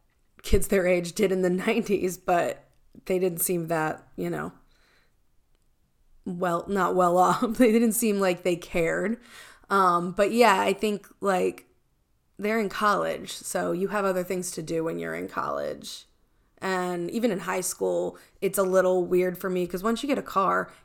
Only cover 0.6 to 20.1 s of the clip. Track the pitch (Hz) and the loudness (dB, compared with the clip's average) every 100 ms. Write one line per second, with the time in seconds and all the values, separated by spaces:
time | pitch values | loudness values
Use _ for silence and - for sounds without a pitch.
0.6 | 185 196 180 180 170 - 196 190 185 180 | 4 2 4 2 0 -2 0 2 2 0
1.6 | 220 226 202 202 185 175 - 175 135 - | 0 0 0 0 -2 -4 0 0 0 -4
2.6 | - _ _ - - 185 185 170 - 175 | -12 _ _ -12 -4 0 0 0 -2 -2
3.6 | 165 165 156 - - - 175 160 160 - | -2 -2 -2 -4 -12 -8 -6 -4 -8 -12
4.6 | _ _ _ _ _ _ _ _ _ _ | _ _ _ _ _ _ _ _ _ _
5.6 | _ _ _ _ _ _ - 175 180 170 | _ _ _ _ _ _ -10 -4 -2 -2
6.6 | 180 196 175 185 180 180 180 175 240 220 | -2 0 2 2 4 6 4 4 0 4
7.6 | 247 226 233 202 226 202 190 180 185 170 | 6 6 2 2 0 2 0 0 -2 -2
8.6 | - 185 165 160 185 233 - - - - | -2 -2 0 0 -2 -6 -10 -20 -20 -20
9.6 | - 196 185 175 175 180 208 226 226 190 | -2 2 4 4 0 0 2 6 6 6
10.6 | 202 196 214 208 - - 196 185 185 - | 2 0 -2 -4 -8 -6 -2 0 0 -4
11.6 | - _ _ _ _ _ _ - 202 226 | -12 _ _ _ _ _ _ -8 -2 -2
12.6 | 196 - 208 185 165 147 - - - 180 | -2 0 0 2 0 -4 -8 -12 -8 -4
13.6 | 175 175 190 208 196 180 180 185 180 - | -2 -2 -2 -2 0 -2 -2 -6 -6 -8
14.6 | 160 165 160 170 165 165 - - 143 71 | -6 -4 -4 -6 -6 -8 -8 -6 -6 -4
15.6 | 73 73 - - - _ _ _ _ _ | -6 -8 -12 -16 -18 _ _ _ _ _
16.6 | 190 185 180 175 175 226 233 190 180 190 | -4 -4 -2 -4 -4 -2 -2 -2 -4 -4
17.6 | 180 - 185 175 175 - - _ 190 185 | -4 -4 -2 0 -2 -6 -18 _ -4 0
18.6 | 190 185 185 185 175 180 180 175 190 180 | 2 4 4 2 2 2 2 -2 -4 -2
19.6 | 175 180 208 226 285 | -4 -4 -2 -2 -2